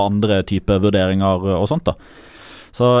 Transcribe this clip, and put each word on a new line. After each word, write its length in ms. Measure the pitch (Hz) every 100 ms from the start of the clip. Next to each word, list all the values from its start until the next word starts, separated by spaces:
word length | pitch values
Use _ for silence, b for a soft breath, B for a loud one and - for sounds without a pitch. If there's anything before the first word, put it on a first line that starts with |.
| 101
andre 340 | 101 104 98
typer 380 | 90 98 - 98
vurderinger 640 | 104 98 92 95 98 92 95
og 120 | 87 101
sånt 160 | 165 -
da. 60 | - B B B B B B B
Så 140 | - 123 123